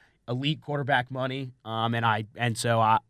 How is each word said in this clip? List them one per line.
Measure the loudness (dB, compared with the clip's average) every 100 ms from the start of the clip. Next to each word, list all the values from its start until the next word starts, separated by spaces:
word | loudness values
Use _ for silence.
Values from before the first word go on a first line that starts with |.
| _ _ -8
elite | -4 -2 -4
quarterback | -4 -4 0 0 0
money, | -4 -6 -6 -10 -12
um, | -6 -2 0
and | 2 2
I, | 2 -2 -4
and | -2 0
so | 0 4
I, | 4 4 4